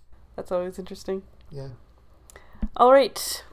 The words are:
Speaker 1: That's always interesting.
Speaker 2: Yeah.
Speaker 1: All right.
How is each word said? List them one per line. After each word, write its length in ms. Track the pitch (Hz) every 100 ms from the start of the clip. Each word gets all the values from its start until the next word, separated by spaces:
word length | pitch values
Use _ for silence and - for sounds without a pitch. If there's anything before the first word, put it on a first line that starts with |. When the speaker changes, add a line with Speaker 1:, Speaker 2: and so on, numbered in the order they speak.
| - - - -
Speaker 1:
That's 160 | -
always 260 | 180 180 185
interesting. 460 | 185 190 - 190 196 - -
Speaker 2:
Yeah. 200 | 139 135 120 - _ _ - - - - - - -
Speaker 1:
All 160 | 247
right. 520 | 277 233 - - - -